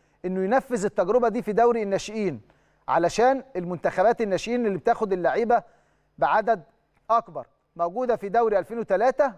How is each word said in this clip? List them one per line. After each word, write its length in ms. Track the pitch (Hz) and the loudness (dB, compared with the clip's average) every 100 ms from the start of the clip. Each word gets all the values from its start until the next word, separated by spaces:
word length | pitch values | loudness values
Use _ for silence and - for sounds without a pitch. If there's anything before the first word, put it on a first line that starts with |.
| _ _ | _ _
انه 200 | 185 185 | -6 -4
ينفذ 400 | 190 262 - 240 | 0 0 0 -4
التجربه 440 | 190 - 180 240 233 | -2 0 0 2 2
دي 140 | 220 | 0
في 100 | 208 | -2
دوري 300 | 202 240 233 | 2 2 2
الناشئين، 580 | 202 196 - 220 196 120 - _ _ _ - | -2 -4 -4 -4 -4 -6 -12 _ _ _ -2
علشان 560 | 147 170 - 247 269 - 180 | 0 0 2 2 2 -4 -8
المنتخبات 640 | 175 175 175 185 202 240 | -6 -4 -2 2 2 2
الناشئين 460 | 214 180 214 247 226 | 0 -2 -2 -2 -2
اللي 120 | 185 | 0
بتاخد 340 | 233 233 214 | 0 0 -2
اللعيبه 500 | 185 165 147 226 233 - _ _ _ _ - | -2 0 0 2 0 0 _ _ _ _ -4
بعدد 440 | 156 190 202 214 151 _ _ _ - | 0 2 0 -2 -6 _ _ _ -2
اكبر، 360 | 233 208 147 - _ _ - | 0 -2 -10 -16 _ _ -6
موجوده 400 | 170 196 247 220 | -4 -2 -2 -2
في 120 | 202 | 0
دوري 300 | 226 226 202 | 0 2 0
ألفين 200 | - 233 | -2 -6
وتلاتة 540 | 214 190 247 254 285 | -2 2 2 2 0